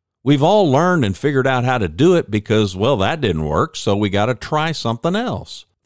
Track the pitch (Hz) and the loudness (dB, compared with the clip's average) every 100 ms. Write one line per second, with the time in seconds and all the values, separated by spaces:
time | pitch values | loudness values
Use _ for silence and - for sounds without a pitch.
0 | _ _ 123 143 156 214 175 131 180 175 | _ _ 0 2 4 4 4 2 2 2
1 | 104 95 147 135 131 127 127 127 90 82 | 0 0 -2 0 0 0 0 0 -2 2
2 | 165 175 - 107 - 110 104 92 117 123 | 4 4 0 -4 0 0 0 0 0 0
3 | 98 160 117 80 76 76 143 - - 101 | 0 -2 -2 -2 -2 -2 -2 -4 -2 0
4 | 104 101 110 117 - 151 160 156 117 117 | 0 0 -2 -4 -4 -2 -2 -4 -6 -4
5 | 165 196 240 143 - - - _ | -2 -2 -4 -8 -10 -18 -20 _